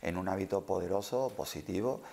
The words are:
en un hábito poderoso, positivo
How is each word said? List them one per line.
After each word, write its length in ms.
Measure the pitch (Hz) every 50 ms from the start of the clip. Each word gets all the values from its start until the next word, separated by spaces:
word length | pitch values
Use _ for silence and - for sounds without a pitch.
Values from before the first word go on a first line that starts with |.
en 140 | - 85 85
un 140 | 90 92 92
hábito 360 | 95 98 98 95 - 98 95
poderoso, 680 | - 95 92 87 87 95 101 104 - - 123 135 127 107
positivo 640 | - 71 - - 76 76 - 95 92 107 127 135 - - -